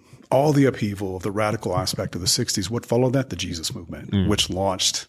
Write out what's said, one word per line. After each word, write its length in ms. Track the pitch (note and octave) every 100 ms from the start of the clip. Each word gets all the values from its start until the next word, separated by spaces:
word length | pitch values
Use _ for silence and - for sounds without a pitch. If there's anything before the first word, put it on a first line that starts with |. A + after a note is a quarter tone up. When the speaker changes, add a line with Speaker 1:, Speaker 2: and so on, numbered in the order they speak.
| _ - -
Speaker 1:
all 220 | B2+ D3+
the 140 | C#3+ C3+
upheaval 500 | - G#2+ G2 G2 F#2
of 60 |
the 80 | G#2+
radical 460 | G2 G#2+ G#2+ G#2+ F2+
aspect 380 | F#2 - F#2
of 60 | F2
the 60 | F2
sixties." 420 | - A#2+ - F2+
What 160 | A#2
followed 280 | - A#2 B2+
that? 160 | C3 B2+
The 60 | F2
Jesus 380 | F#2 E2+ -
movement, 360 | G#2 E2 C#2+ -
Speaker 2:
Mm. 180 | G2+ F#2+
Speaker 1:
which 220 | G2+ -
launched 560 | F2+ G2 F#2 - -